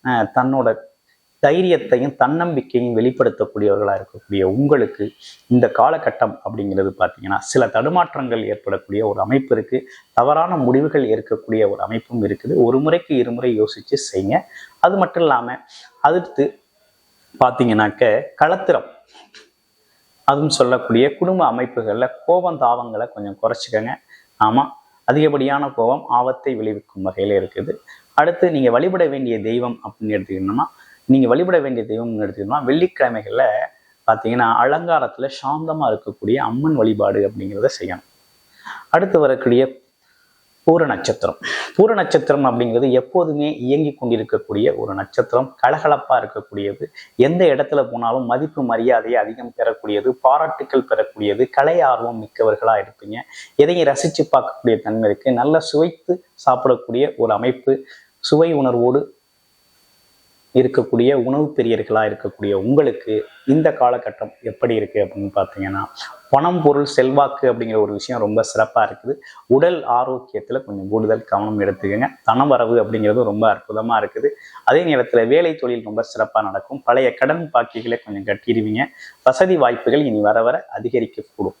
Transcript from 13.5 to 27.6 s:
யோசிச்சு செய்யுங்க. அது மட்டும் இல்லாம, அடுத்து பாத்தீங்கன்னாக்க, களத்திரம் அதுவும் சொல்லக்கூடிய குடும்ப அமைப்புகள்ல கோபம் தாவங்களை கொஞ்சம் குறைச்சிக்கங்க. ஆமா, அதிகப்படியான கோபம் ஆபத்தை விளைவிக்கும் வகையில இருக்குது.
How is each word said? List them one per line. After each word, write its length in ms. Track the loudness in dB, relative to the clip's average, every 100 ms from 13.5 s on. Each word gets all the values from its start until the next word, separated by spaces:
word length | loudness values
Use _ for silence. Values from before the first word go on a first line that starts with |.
| 0
யோசிச்சு 420 | 0 -2 -4 -4
செய்யுங்க. 380 | -4 -4 -2 -2 -4 -20 -20 _
அது 160 | 0 2
மட்டும் 280 | -2 0
இல்லாம, 320 | 0 0 -4 -12 _ -20 -20 _
அடுத்து 460 | 2 2 -2 -2 -2 -2 _ _ _ _ _ _ _
பாத்தீங்கன்னாக்க, 680 | 2 2 4 2 2 2 2 2 2 -2
களத்திரம் 540 | 0 2 2 0 0 -2 -20 _ -20 -20 -20 _ _ _ _ _ _ _ _ 0
அதுவும் 260 | 0 0 2
சொல்லக்கூடிய 480 | 2 2 2 4 4
குடும்ப 300 | 2 0 2
அமைப்புகள்ல 600 | 0 0 -4 -4 -4 -2 -2 -4
கோபம் 380 | 0 2 2 0
தாவங்களை 460 | 0 0 -4 -8 -8
கொஞ்சம் 280 | -8 -12 -4
குறைச்சிக்கங்க. 560 | -4 -4 -4 -4 -4 -10 _ -20 _ _
ஆமா, 220 | 2 2 -2 -6 _ _ 0
அதிகப்படியான 560 | 2 2 2 0 -2 -4
கோபம் 340 | -2 0 0 0
ஆபத்தை 440 | 0 0 -2 -4
விளைவிக்கும் 520 | -4 -4 -6 _ -8 -8
வகையில 300 | -4 0 0
இருக்குது. 360 | -2 -8